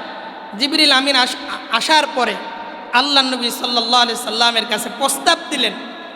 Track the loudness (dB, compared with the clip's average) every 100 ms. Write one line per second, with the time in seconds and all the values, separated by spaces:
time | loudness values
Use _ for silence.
0 | -12 -12 -12 -14 -14 -4 -2 2 4 4
1 | 4 2 0 -2 -8 -10 -2 -2 4 4
2 | 4 0 0 -2 -8 -10 -12 -12 0 2
3 | 4 2 2 0 -4 -4 -2 -2 2 4
4 | 4 0 -4 2 2 2 0 -4 -4 -2
5 | -2 0 2 2 0 -2 -2 -2 -10 -12
6 | -14